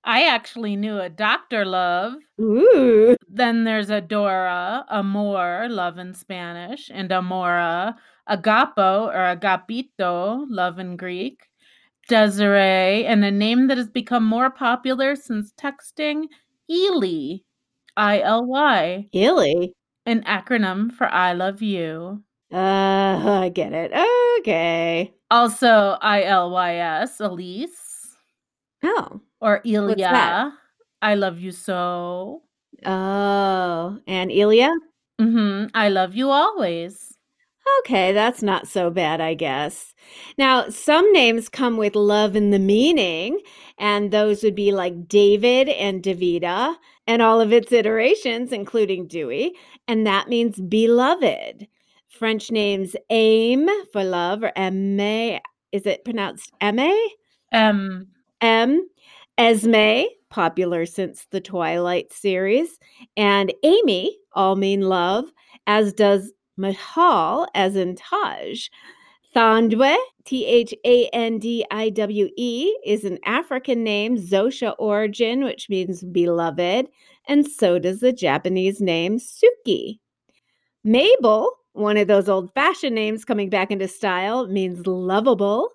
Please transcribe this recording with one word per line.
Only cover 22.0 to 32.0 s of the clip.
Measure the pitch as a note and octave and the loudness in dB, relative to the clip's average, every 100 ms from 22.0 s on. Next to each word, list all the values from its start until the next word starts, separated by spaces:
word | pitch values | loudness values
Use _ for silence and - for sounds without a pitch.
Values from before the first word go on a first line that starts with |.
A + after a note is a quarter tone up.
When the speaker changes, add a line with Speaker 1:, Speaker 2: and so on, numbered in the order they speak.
| F3 G#3 _ _ _ | -12 -14 _ _ _
Speaker 2:
Uh, | F#3 | -2
I | F#3+ G3 G3 G3 G3 F#3+ G#3+ G3+ F#3 | 0 2 2 2 2 0 2 2 0
get | F3+ D#3 | -2 -4
it. | D#3+ E3 - G4+ B4 A#4+ A#4+ | -4 -4 0 2 4 2 2
Okay. | E4 E3 E3+ E3 E3 E3 F#3+ _ _ | 0 0 0 0 -2 -2 -4 _ _
Speaker 1:
Also | A#3+ A#3+ A3+ A#3+ A3 G3+ G3 | 4 4 4 6 6 6 0
I | G#3+ G#3 | 0 2
L | F#3+ G3 F3 | 4 2 2
Y | F3+ F3+ E3+ | -2 -2 -2
S, | E3+ D#3+ B3 - | -2 -2 -6 -6
Elise. | G#3 F3+ F3+ F#3 E4 - - - - _ _ _ _ _ _ _ | -8 -6 -12 -10 -12 -12 -18 -18 -18 _ _ _ _ _ _ _
Speaker 2:
Oh. | E4 A4 - G3+ _ _ | -4 -4 -6 -14 _ _
Speaker 1:
Or | A3 G#3 | 0 0
Speaker 2:
What's | A#3+ G#3 G3+ G#3 | 0 -2 0 0
that? | F#3 F3+ G3 F3 | 2 2 2 0
Speaker 1:
Ilya, | C#4 - _ _ _ _ | -4 -8 _ _ _ _
"I | G#3+ | -2
love | G#3 G3 E3+ | 0 -2 -4
you | F#3 | -12
so." | F3+ - F#3 F3 F3 | -12 -8 -4 -4 -4